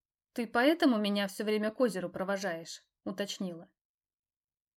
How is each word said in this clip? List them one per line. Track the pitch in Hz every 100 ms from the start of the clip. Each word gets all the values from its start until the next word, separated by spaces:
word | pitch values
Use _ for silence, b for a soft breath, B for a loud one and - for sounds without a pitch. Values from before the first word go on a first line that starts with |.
| _ _ _
«Ты | - 226
поэтому | 240 277 330 311 220
меня | 202 202 196
все | -
время | 214 214 214
к | 214
озеру | 247 180 175
провожаешь?» | - 190 196 196 165 165 - _ _
уточнила. | 208 196 202 - 185 170 185 _ _ _ _ _ _ _ _ _ _